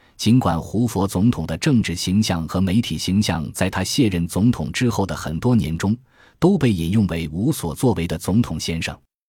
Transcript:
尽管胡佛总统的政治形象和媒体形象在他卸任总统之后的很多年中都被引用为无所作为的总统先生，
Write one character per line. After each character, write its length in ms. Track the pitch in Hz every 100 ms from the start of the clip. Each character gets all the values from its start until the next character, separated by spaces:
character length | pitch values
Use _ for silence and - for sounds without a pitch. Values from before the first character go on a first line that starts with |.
| _ -
尽 240 | 107 127
管 200 | 92 85
胡 240 | - 104
佛 220 | 120 95 95
总 240 | 92 117
统 160 | - 160
的 100 | 143
政 220 | 160 120
治 140 | 90
形 260 | 85 - 101
象 280 | 107 85 78
和 120 | 92
媒 200 | 95 113
体 180 | - 78
形 240 | - 98
象 260 | - 80 69
在 180 | - 92
他 140 | 92
卸 240 | 95 - 113
任 180 | 87 85
总 240 | 92 120
统 220 | - 78
之 180 | - 123
后 160 | 98 92
的 80 |
很 240 | 73 - 82
多 160 | 123
年 240 | 117 80 82
中 180 | 98 117 _ _ - -
都 180 | 170 196
被 140 | 127
引 180 | 90 82
用 160 | 110 92
为 220 | 82 80
无 240 | 80 135
所 200 | - 85
作 200 | 76 127
为 120 | 92 85
的 100 | 82
总 240 | - 107
统 160 | - 78
先 240 | - 82
生， 160 | 78 - _ _ _